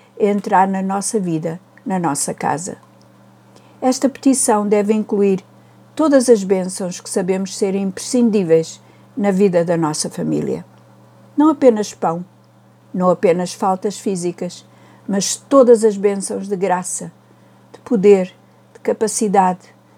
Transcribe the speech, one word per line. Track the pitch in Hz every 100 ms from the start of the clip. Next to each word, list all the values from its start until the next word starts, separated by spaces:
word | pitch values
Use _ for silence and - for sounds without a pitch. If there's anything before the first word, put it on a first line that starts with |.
| _ -
a |
entrar | 208 208 202 190 196
na | 190
nossa | 190 196 196 220
vida, | 180 160 165 170 _ - 175
na | 185
nossa | 160 143 -
casa. | 160 - 147 180 - - _ _ _ - _ _ - - -
Esta | 254 254 262
petição | - 269 262 - 214 208
deve | 208 202
incluir | 220 208 202 202 190 - - - _ - -
todas | 311 277 247
as | 226
bênçãos | 190 190 185 - 185 180
que | -
sabemos | 214 185 190 190 -
serem | 202 196
imprescindíveis | 196 190 - 254 240 208 170 165 160 - - - - -
na | 202
vida | 190 202 175 170
da | 170
nossa | 156 156 170
família. | 175 160 151 139 160 - - - - - - - -
Não | 302
apenas | 285 262 214 202
pão, | - 175 170 180 _ _ _ _ _ _
não | 196 180
apenas | 175 202 175 175 -
faltas | 202 190 214 -
físicas, | 220 185 175 170 180 - - _ - - -
mas | 196 180 -
todas | - 277 247 233
as | 220 202
bênçãos | 202 196 185 196 196
de | 196
graça, | 190 180 180 - 170 - _ _ _ _ _
de | -
poder, | - 233 202 196 185 - _ _ _
de | -
capacidade, | - - 220 - 214 196 185 180 - _ _